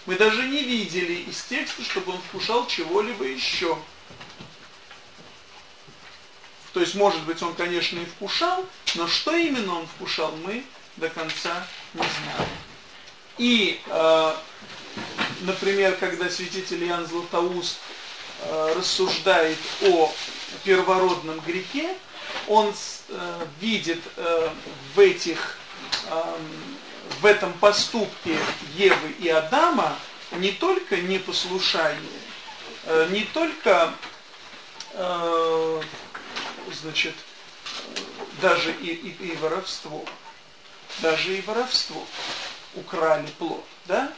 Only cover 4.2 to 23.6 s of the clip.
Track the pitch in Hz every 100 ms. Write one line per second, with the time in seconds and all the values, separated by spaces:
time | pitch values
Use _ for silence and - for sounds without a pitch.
4.2 | - - - - - - - - - -
5.2 | 165 - - - - - - - - -
6.2 | - - - - - 185 170 196 202 165
7.2 | 156 165 175 165 175 175 165 170 170 -
8.2 | 202 - 339 370 381 - - 170 170 -
9.2 | 302 339 330 254 196 170 160 - 185 -
10.2 | 160 156 180 233 277 - - - 160 165
11.2 | 156 - 175 175 185 - - 165 156 151
12.2 | 151 - - - - - - - - -
13.2 | - - 240 233 180 - - - 160 160
14.2 | 160 156 - - - - - - - -
15.2 | - - 185 185 196 196 190 185 180 165
16.2 | 180 180 180 190 185 170 175 170 160 170
17.2 | 175 170 175 175 - - - - - -
18.2 | - - 147 156 156 175 185 - 185 -
19.2 | 190 175 160 156 - - 196 320 311 -
20.2 | - - - - 190 185 175 185 185 156
21.2 | 156 156 156 180 190 277 330 370 - -
22.2 | - - - 214 208 202 - - - 185
23.2 | 175 170 160 143